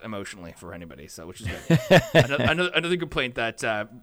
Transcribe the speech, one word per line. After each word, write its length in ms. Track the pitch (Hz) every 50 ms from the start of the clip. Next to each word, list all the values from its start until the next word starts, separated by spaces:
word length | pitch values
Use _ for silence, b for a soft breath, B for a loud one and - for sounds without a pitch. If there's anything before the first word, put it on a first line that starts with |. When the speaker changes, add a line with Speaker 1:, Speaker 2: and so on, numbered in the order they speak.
| -
Speaker 1:
emotionally 520 | 113 110 101 98 - - 101 87 82 82
for 180 | - - 87 90
anybody, 320 | 87 87 80 71 67 71
so, 180 | 80 - - 82
which 140 | 85 92 -
is 60 | -
Speaker 2:
<laughs> 220 | - - - - -
Speaker 1:
good. 340 | 170 - - - 196 170 - - -
Ano-, 220 | 160 131 123 139 143
ano-, 320 | 123 139 156 165 180 175 156
another 220 | 156 165 170 180
complaint 400 | 180 165 151 - 156 131 127 123
that, 260 | 131 117 113 113 - -
uh, 220 | 117 110 104 107 110 117 123